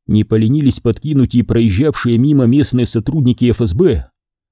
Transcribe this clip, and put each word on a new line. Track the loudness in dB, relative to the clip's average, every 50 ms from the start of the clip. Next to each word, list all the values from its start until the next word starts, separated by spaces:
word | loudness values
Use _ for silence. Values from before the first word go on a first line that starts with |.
| _
не | -2 0 0 0
поленились | 0 0 0 0 0 0 0 0 0 -2 -2
подкинуть | -2 -4 -4 -4 -4 -2 0 0 0 0 0
и | 0
проезжавшие | 0 0 0 0 2 2 2 0 0 -2 -2 -2 -2 0 0
мимо | 0 2 2 2 2 2
местные | 2 2 2 0 0 -2 -2 -2
сотрудники | -2 -4 -4 -4 -4 -2 0 0 0 0 0 0
Ф | 0 0 0
С | -2 -2 0
Б. | 0 2 2 0 -2 -6 -10 _ _ _ _ _ _ _ _